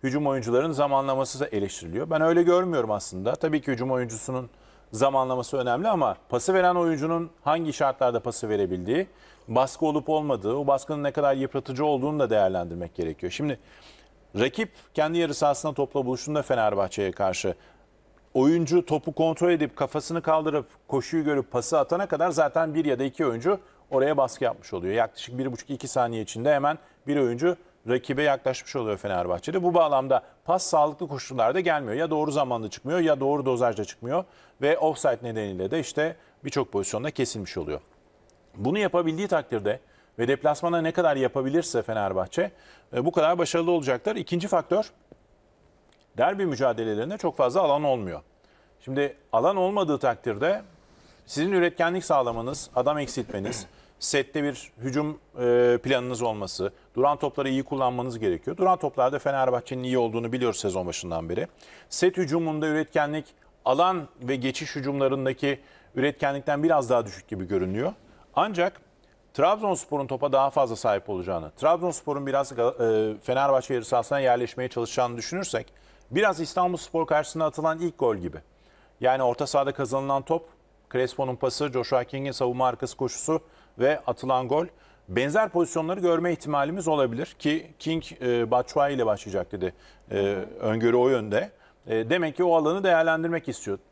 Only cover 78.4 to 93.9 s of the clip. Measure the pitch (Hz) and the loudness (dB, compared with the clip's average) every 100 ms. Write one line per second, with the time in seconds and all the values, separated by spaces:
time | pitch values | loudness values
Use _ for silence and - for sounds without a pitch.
78.4 | - _ _ _ _ _ 123 135 127 123 | -18 _ _ _ _ _ 0 2 2 0
79.4 | 147 143 139 135 131 135 139 139 131 165 | 0 0 0 -2 -2 -2 -2 -2 0 -2
80.4 | 165 _ _ _ _ 127 127 - 135 123 | -2 _ _ _ _ -2 -2 -2 -4 -2
81.4 | 131 127 147 127 117 131 120 139 139 127 | -2 0 -2 -2 0 0 0 -6 -6 -2
82.4 | 127 123 131 123 131 - 131 - - 160 | -2 2 0 0 -6 -4 -6 -4 -2 -2
83.4 | - - _ - 127 151 - 117 127 127 | -4 -20 _ 0 2 2 -2 -6 -2 -2
84.4 | 127 143 175 _ _ _ - 95 277 254 | 0 -2 -2 _ _ _ -4 0 2 2
85.4 | 214 175 165 170 160 190 175 165 175 165 | 2 2 0 0 -4 0 2 2 0 -2
86.4 | 147 147 139 180 165 151 131 117 165 - | -2 -2 0 -2 0 2 0 -2 -8 -4
87.4 | 151 156 - - - 165 156 - 123 120 | -2 -2 -4 -10 -4 -4 -6 -6 0 0
88.4 | 113 123 123 - 143 139 113 104 - 95 | 2 0 0 0 0 2 0 0 -2 -4
89.4 | 90 101 90 - - - - 101 98 101 | -4 -4 -6 -6 -20 -20 -6 0 0 0
90.4 | 95 - 113 113 117 120 127 127 107 101 | -6 -6 -2 2 4 4 4 2 2 -2
91.4 | 196 _ _ _ - 113 113 175 165 139 | -2 _ _ _ -4 -4 0 0 0 0
92.4 | 180 165 151 180 196 170 165 160 165 165 | 2 4 2 0 4 4 4 2 0 -4
93.4 | 151 120 - 98 _ | -4 -8 -6 -8 _